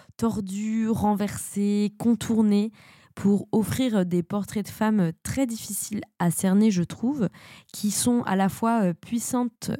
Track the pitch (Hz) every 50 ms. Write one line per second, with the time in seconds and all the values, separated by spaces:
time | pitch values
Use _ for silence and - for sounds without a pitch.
0 | - - - - 233 226 202 208 202 185 190 202 214 220 220 226 220 220 226 -
1 | 190 208 208 190 208 196 - - - - - 202 202 202 208 208 208 202 - _
2 | - 233 233 220 - - 233 214 220 208 202 202 208 226 - - - - - _
3 | _ _ _ - - 196 202 190 - - - 226 208 - - - 262 254 220 202
4 | 180 180 175 175 170 - 202 208 196 - - 214 196 - - - 220 214 214 208
5 | 175 165 165 - _ - - 262 269 240 226 220 - - 202 - - - 214 202
6 | - - _ _ 175 170 160 - - 190 190 202 214 220 196 180 170 - - -
7 | - 240 294 285 208 - - - - - - - _ _ - - - 208 196 -
8 | - 247 240 240 - - 190 190 190 190 - - 233 226 233 233 202 180 165 -
9 | - - 233 240 - - - 247 247 233 - _ - - -